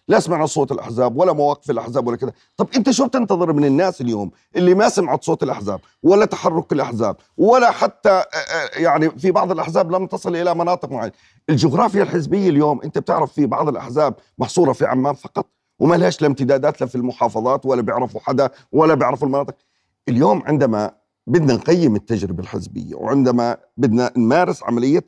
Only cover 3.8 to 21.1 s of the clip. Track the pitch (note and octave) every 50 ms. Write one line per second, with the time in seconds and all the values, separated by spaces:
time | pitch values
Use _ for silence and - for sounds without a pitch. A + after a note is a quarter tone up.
3.8 | F#3+ F#3 - - A#2+ A#2+ A2+ G#2 G2+ F2 - _ _ _ - F3 F3+ F3+ F#3 G3
4.8 | A3 B3 - G#3+ F3+ C3+ C3 B2+ - - D#3+ - D#3 C3 B2 A2 G#2 G#2 G2 F#2
5.8 | - _ _ _ - D#3 G3 G3+ G3+ - - - - F#3 D#3+ F3 - - D#3+ C#3+
6.8 | - B2+ A#2+ G#2 A2+ G2+ E2+ - _ _ _ - F3 G#3+ A#3+ C4 A#3+ A3+ F3+ -
7.8 | - G3+ - _ - G#3+ F#3+ F#3 - - - E3 C#3+ - D#3 E3 C#3+ - - -
8.8 | E3 E3 D3 D#3 D#3 D#3+ D#3 C3 D3+ F#3+ E3+ G3+ G3+ F3+ F#3 D#3+ D3+ E3 E3 G3+
9.8 | F#3+ E3 F3+ F#3 F#3+ - - - - F#3 E3+ E3 F3 F3 E3+ E3+ F3 E3+ F3+ F3
10.8 | - C3+ C3+ A#2 A2 G2+ - _ _ _ _ _ _ - D#3+ A#2+ C#3+ D3+ C3 -
11.8 | - G#3 G3 G3+ F#3+ - - F3 C#3+ - E3+ G3+ G3 F3+ D3+ C#3+ D3+ D3 C#3+ A2
12.8 | - D3+ - D3 - - - D#3 D3+ - - - C#3+ A#2+ C3 - C#3 D3 B2 F2
13.8 | - A#2+ B2 D3+ D3+ - G#3+ - _ _ _ - B2 - - F3+ E3+ C3+ B2 -
14.8 | - A2 B2 C3 C3 C#3+ C#3 - - - - G3+ - - _ _ _ _ _ _
15.8 | A#2+ D#3 F3 E3+ F3+ F3+ - - D#3 D3 C3+ C#3 C3+ B2 C#3 C3+ C#3 D3 - -
16.8 | C3+ B2+ - B2 A#2+ B2 A#2+ - A#2+ A2+ G#2+ A2+ A2+ B2+ C#3 C3 - C3 C3 B2
17.8 | A2 A2+ G#2 A#2+ B2 A2 - A2 - C3+ C3+ B2+ C#3 B2+ - - _ _ - C#3+
18.8 | D#3+ D#3+ D#3 C3 C3+ B2 C3 B2 D3+ C3+ C3+ C#3 C#3 - - - _ _ _ _
19.8 | _ _ _ _ _ - A#2+ A#2 D#3 G3 G#3 E3 - - D3+ C#3+ C#3+ A#2+ A2 G#2
20.8 | G#2+ - - _ _ _